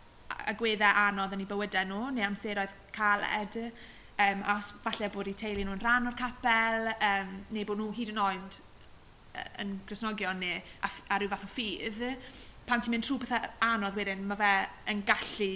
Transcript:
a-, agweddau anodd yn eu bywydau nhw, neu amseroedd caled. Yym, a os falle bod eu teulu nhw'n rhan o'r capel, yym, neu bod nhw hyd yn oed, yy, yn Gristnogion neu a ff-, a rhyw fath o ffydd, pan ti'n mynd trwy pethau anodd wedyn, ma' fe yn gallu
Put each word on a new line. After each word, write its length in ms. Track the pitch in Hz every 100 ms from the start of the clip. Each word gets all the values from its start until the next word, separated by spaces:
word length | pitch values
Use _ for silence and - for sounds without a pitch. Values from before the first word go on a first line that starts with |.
| - - -
a-, 240 | - -
agweddau 400 | 208 226 214 208
anodd 380 | 208 208 196 196
yn 60 | 196
eu 40 | 196
bywydau 400 | 202 208 196 190
nhw, 240 | 196 262
neu 120 | 254 202
amseroedd 460 | 202 214 202 196 - -
caled. 800 | - 208 202 - 214 202 226 233 233 - - - -
Yym, 240 | 202 196 202
a 120 | 208
os 140 | 202 -
falle 260 | 226 214 208
bod 160 | 202 196
eu 60 |
teulu 300 | 196 214 202 196
nhw'n 140 | 196
rhan 260 | 214 247 240
o'r 80 | 240
capel, 760 | 247 - 247 226 226 226 220 220
yym, 440 | 208 196 190 190 202
neu 140 | 220 208
bod 120 | 208
nhw 140 | 214
hyd 160 | 214 214
yn 80 | 214
oed, 380 | 196 185 190 - - - - - - - - -
yy, 100 | - -
yn 200 | 202 196 196
Gristnogion 520 | 208 220 208 185 190
neu 220 | 180 175 - -
a 40 | -
ff-, 140 | - -
a 80 | 196
rhyw 100 | 196
fath 140 | 196
o 40 | 196
ffydd, 720 | - 214 170 226 208 247 262 - - - - -
pan 140 | 240
ti'n 100 | 233
mynd 120 | 233
trwy 160 | 233 269
pethau 300 | 247 208 - -
anodd 340 | 226 226 202 202
wedyn, 260 | 196 190 196
ma' 80 | 208
fe 160 | 208 196 196 - -
yn 140 | 208
gallu 460 | 202 208 - - 202